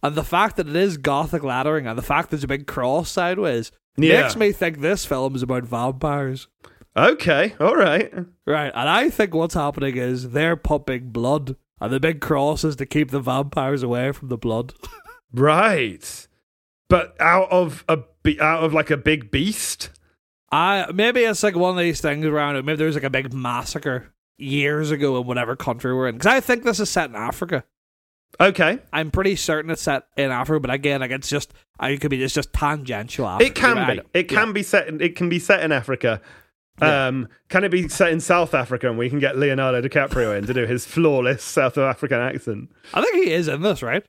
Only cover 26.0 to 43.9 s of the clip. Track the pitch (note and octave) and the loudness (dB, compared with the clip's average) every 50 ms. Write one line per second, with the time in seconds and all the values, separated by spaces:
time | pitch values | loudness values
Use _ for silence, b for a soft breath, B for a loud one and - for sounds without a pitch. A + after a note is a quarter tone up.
26 | C3 B2+ A2+ A#2 C3 G3+ B3 C4+ - - B3 A#3+ A#3 A#3+ G#3+ F#3 G#3+ - - - | 0 0 -2 0 2 2 2 2 2 0 -2 0 0 -2 -2 0 -2 -2 0 -2
27 | E3 C#3 A#2 G#2+ G#2+ A#2+ - - - E3+ E3+ C3+ - _ _ _ _ _ _ _ | -2 -2 -6 -8 -6 -6 -6 -6 -6 -4 -4 -4 -4 _ _ _ _ _ _ _
28 | _ _ _ _ _ _ _ - F3 G3+ F#3+ - F3 D#3 G3 C4+ - _ - D3 | _ _ _ _ _ _ _ 4 4 4 4 4 2 2 2 -2 -6 _ -4 -4
29 | D#3+ D#3 - F3+ F#3+ G3 G3+ - - - D#3+ D#3 D3+ D#3+ E3 D3+ - - C#3+ C3 | -4 -2 -2 0 0 0 0 0 -2 -2 -2 -2 -2 -4 -6 -4 -2 -2 -2 -2
30 | - _ _ - C#3 C3+ B2+ B2 B2+ C3 D#3 D#3 C3 B2 B2+ C#3 C#3 C#3+ C#3+ C#3 | -4 _ _ -2 -2 0 0 -2 -2 0 0 0 0 0 -4 0 0 0 0 0
31 | C3 B2+ B2+ C3 C3 - C#3+ D3 - - b b b b _ _ - C3 C#3+ C#3 | -2 -4 -6 -6 -6 -4 -4 -4 -4 -6 b b b b _ _ -4 -2 -2 -2
32 | C#3+ D3 C#3 B2+ C3 C3 - D3+ C3+ - _ - - C#3+ D3+ D3+ C#3 B2+ A#2+ G2+ | -2 -2 0 0 -2 -2 -2 -2 -4 -2 _ -2 0 0 -2 -2 -4 -6 -6 -6
33 | G#2+ A#2+ - - C3 G#2 F2+ G2 A3+ C4+ - - - B3 A#3 - - B2+ C3 - | -6 -8 -6 -4 -4 -4 2 2 2 2 2 2 2 2 2 4 2 0 -2 -2
34 | - _ _ E3+ F3+ - F3+ G#3 G#3+ A3+ G3+ G#3 G3 - - G3+ D#3 D#3+ D#3 D#3 | -4 _ _ -2 -2 2 2 2 2 2 0 -4 -2 2 2 2 2 0 -6 -2
35 | D3+ F3 E3 - F3+ F3 F3 F3 E3 - G3+ F#3 E3+ D#3+ D#3 C3+ A2+ - C3+ A#2+ | -2 -2 -2 -2 -2 -2 -2 -2 2 2 2 2 4 2 0 0 0 -2 -6 0
36 | - B2 A2+ G2+ b b b b b b b b _ _ _ - - D#3 D3+ C#3 | 0 0 0 0 b b b b b b b b _ _ _ 2 2 4 4 4
37 | C3+ C3 C3 C3+ B2 A2+ b b b b - F#3 G3 G3 F3 F3+ F3+ D3+ - - | 2 0 0 -2 -4 -6 b b b b 2 2 2 4 2 0 0 0 2 2
38 | F#3+ E3+ D#3+ E3 D3 - F#3 F3 E3+ D#3 - C#3 B2+ A#2+ B2+ A#2+ - B2+ A#2 A2+ | 4 4 4 0 2 2 2 2 2 2 0 -2 0 0 -4 -2 -2 -2 0 0
39 | A#2+ B2+ B2 D3 C3+ C#3 B2+ C3 C#3+ C#3+ C3+ C3+ C3+ C3 B2+ B2 A#2+ C3+ - D#3 | -2 -2 -2 0 0 0 0 2 0 2 2 2 0 0 0 0 -2 0 0 0
40 | C#3 C3+ - B2+ A#2+ A2 G#2 G2+ G2+ G#2 B2+ B2+ A#2+ G#2+ B2 B2+ - - - D#3+ | 0 2 0 0 0 2 0 -2 -2 -2 0 0 0 0 0 -4 -4 -4 -2 2
41 | E3 D#3+ D3 C3 B2 B2+ C3+ B2+ - - - - C#3 C3 - - C3+ C3+ B2+ - | 4 4 4 4 2 2 0 -2 -4 -4 0 2 2 2 2 2 0 0 0 -2
42 | - C#3 C3 A#2 A#2+ B2+ C#3 C3+ - - A2 G2+ B2+ - B B B B B - | -2 -2 -2 0 0 -2 -4 -6 -6 -8 -8 -8 -10 -16 B B B B B 0
43 | B3+ A#4 A4 F4 F#4+ G3 D#3 E3+ F3 D3+ C#3 C#3+ D#3+ G#3 F#3+ C3+ - A#2 | 0 2 2 2 2 2 2 0 0 -2 -2 -2 0 -2 -2 -2 -2 -2